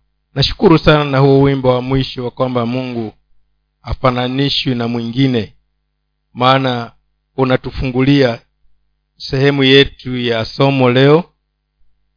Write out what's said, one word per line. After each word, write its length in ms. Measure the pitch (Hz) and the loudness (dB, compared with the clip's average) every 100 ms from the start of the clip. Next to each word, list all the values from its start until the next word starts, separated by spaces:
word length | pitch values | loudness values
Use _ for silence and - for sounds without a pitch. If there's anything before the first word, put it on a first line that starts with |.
| _ _ _ | _ _ _
nashukuru 440 | 143 139 - 196 160 | -4 -4 2 4 4
sana 260 | 175 151 | 4 0
na 140 | 147 135 | 0 2
huo 240 | 139 135 | 4 4
wimbo 280 | 139 139 127 | 2 0 0
wa 120 | 127 | -2
mwisho 440 | 127 135 131 131 120 | -2 -4 -4 -8 -10
wa 60 | |
kwamba 340 | - 127 123 117 | -6 -4 -2 -4
Mungu 480 | 127 127 120 107 - _ _ _ _ _ _ | -4 -6 -8 -8 -12 _ _ _ _ _ _
hafananishwi 960 | 117 - 131 123 127 131 139 - 135 120 | -10 -4 -2 -2 -4 -2 -2 -4 -4 -4
na 120 | 117 | -4
mwingine, 680 | 120 117 120 135 120 92 _ _ _ _ _ _ _ _ | -4 -6 -2 0 0 -4 _ _ _ _ _ _ _ _
maana 580 | 117 127 135 131 120 117 _ _ _ _ - | -2 2 2 0 -4 -8 _ _ _ _ -4
unatufungulia 1040 | 131 127 127 - 135 123 131 143 123 113 _ _ _ _ _ _ _ - | -2 -2 -4 -6 -4 0 2 4 2 -2 _ _ _ _ _ _ _ -20
sehemu 460 | - 135 143 143 | -8 -2 0 2
yetu 540 | 131 135 135 - 127 127 | 4 4 4 -2 -10 -6
ya 280 | 120 113 110 | -4 -4 -4
somo 440 | - 139 135 123 | -2 0 2 2
leo, 340 | 123 139 156 - _ _ _ _ _ _ _ _ | 4 4 4 0 _ _ _ _ _ _ _ _